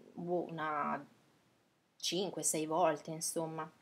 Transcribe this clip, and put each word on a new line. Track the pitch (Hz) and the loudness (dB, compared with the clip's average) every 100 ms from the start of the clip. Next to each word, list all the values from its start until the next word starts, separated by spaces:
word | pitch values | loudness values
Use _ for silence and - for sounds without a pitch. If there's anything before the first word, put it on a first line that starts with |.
| - | -16
boh, | - 175 175 - | -8 0 0 0
una | 165 156 151 147 147 147 - _ _ _ _ _ _ _ - | -2 -2 0 0 -2 -6 -20 _ _ _ _ _ _ _ -6
cinque, | - 175 196 - | -2 0 0 0
sei | 151 160 | 0 0
volte, | 156 160 170 151 - | 2 4 6 4 -4
insomma. | 160 - 165 160 160 160 - | -6 -4 -2 -2 -4 -8 -12